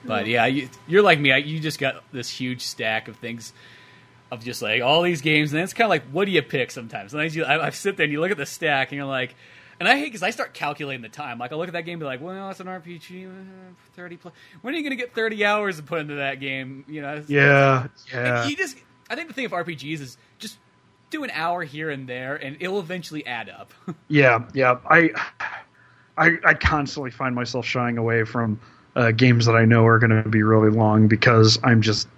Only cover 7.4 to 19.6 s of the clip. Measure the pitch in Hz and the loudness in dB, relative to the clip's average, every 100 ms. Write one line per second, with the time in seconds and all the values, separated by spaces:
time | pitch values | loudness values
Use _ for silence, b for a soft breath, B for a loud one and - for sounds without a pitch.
7.4 | 139 156 147 139 196 190 151 147 180 160 | -2 0 -2 -4 -8 -2 -2 0 -2 -4
8.4 | 139 - 156 139 131 143 139 131 127 _ | -8 -6 -2 0 -2 -6 -6 -6 -6 _
9.4 | b b b b 180 277 294 220 185 226 | b b b b 0 0 -2 -6 -6 -6
10.4 | 240 - 151 147 143 131 113 - 147 120 | -10 -8 -8 -8 -10 -10 -12 -14 -14 -10
11.4 | 120 156 180 170 165 170 147 127 165 190 | -10 -8 -8 -8 -10 -10 -10 -10 -12 -12
12.4 | 196 190 185 185 170 170 - 180 185 190 | -14 -14 -14 -14 -16 -20 -18 -18 -18 -20
13.4 | 190 185 185 175 _ - 175 170 175 b | -20 -20 -20 -20 _ -20 -18 -18 -20 b
14.4 | b 175 240 330 294 254 240 - 220 214 | b -14 -8 -6 -6 -6 -8 -4 -4 0
15.4 | 208 214 202 160 147 165 151 143 139 135 | 0 2 -2 -6 -6 -6 -6 -6 -6 -6
16.4 | 139 135 131 135 139 151 143 151 147 143 | -8 -8 -10 -14 -14 -12 -10 -10 0 4
17.4 | 143 139 139 131 120 _ - 127 123 120 | 6 8 6 2 -2 _ -12 -4 -2 0
18.4 | 117 294 349 262 _ _ _ 240 339 269 | -2 -4 -6 -8 _ _ _ -10 -10 -8
19.4 | 233 175 | -6 -6